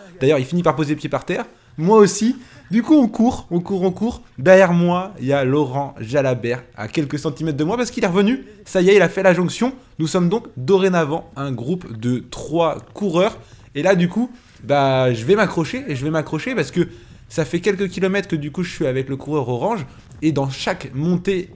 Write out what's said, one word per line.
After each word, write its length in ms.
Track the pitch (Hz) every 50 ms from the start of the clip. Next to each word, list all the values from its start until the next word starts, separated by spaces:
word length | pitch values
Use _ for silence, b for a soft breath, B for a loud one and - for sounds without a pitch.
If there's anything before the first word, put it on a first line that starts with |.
| B B B -
D'ailleurs, 180 | 131 139 156 139
il 60 | 131
finit 180 | 127 165 175
par 140 | 170 165 139
poser 180 | 139 156 139 151
le 60 | 143
pied 80 | - 143
par 160 | - 131 -
terre. 200 | - 180 - 233 - b b b b b
Moi 220 | - 156 180 220 220
aussi. 380 | 208 180 - - 214 233 269 B B B B B B B
Du 140 | 175 233 240
coup, 100 | - 311
on 140 | 302 254 214
court, 400 | - - 220 247 - - - -
on 80 | 175 175
court, 240 | 175 - 196 185
on 80 | 180 190
court. 320 | - - 214 233 - - - - - -
Derrière 340 | 131 180 185 185 190 175
moi, 400 | 175 170 175 175 175 180 185 202 196 -
il 80 | 120
y 60 | 131
a 120 | 139 143 135
Laurent 500 | 127 135 151 147 123 127 139 143 131 - -
Jalabert 640 | 113 110 131 147 135 131 127 117 107 117 120 123 - - -
à 100 | - 107
quelques 320 | 107 - 170 151 135 151 143
centimètres 380 | - 165 135 - 156 165 147
de 80 | 135 151
moi 120 | 160 214
parce 140 | 240 247 233
qu'il 140 | - 240 220
est 40 | 190
revenu. 360 | 170 202 202 208 254 269 - - - - -
Ça 180 | - - 190
y 80 | 180 185
est, 60 | 208
il 60 | 202
a 60 | 175 165
fait 160 | - 196 190
la 100 | 190 180
jonction. 380 | 180 180 156 - - 226 262 269 B B B B -
Nous 80 | 160
sommes 220 | 151 - 185 180 175
donc 180 | 196 233 - - -
dorénavant 760 | 123 127 127 196 185 190 190 180 170 165 139 156 170 - - -
un 160 | 139 139 139
groupe 480 | 131 117 117 131 185 180 - - 113 110
de 220 | 113 123 127 120 - -
trois 480 | - - - - 151 165 170 160 143 - - - -
coureurs. 440 | - 208 196 160 170 190 220 - - B B B B B B B
Et 80 | 139
là, 140 | 147 185 202
du 120 | 175 180 175
coup, 220 | - 220 247 247 B B B B B B
bah, 500 | - 107 139 143 139 135 131 131 131 127
je 120 | 123 110 113
vais 100 | 139 196
m'accrocher, 500 | 220 208 - - 175 160 - - 254 277 240
et 80 | 147
je 80 | 123 131
vais 60 | 156
m'accrocher 440 | 160 160 147 - - 156 - 254 262
parce 160 | 214 147 -
que 180 | - 170 165 B B B B B B B B B
ça 160 | - - 156
fait 160 | - - 175
quelques 280 | 175 214 196 185 202 180
kilomètres 400 | - 185 185 190 190 202 190 202
que 80 | 170
du 160 | 156 143 151
coup 100 | - 190
je 80 | 175 175
suis 140 | - - 165
avec 220 | 135 127 135 135 135
le 80 | 139
coureur 320 | 131 - 143 151 151 127 113
orange 360 | 123 117 139 202 233 202 131 B B B B B B -
et 80 | - 165
dans 180 | 143 139 139 135
chaque 460 | 131 - - 185 185 180 - - -
montée 560 | 135 151 175 180 175 175 196 196 180 - - -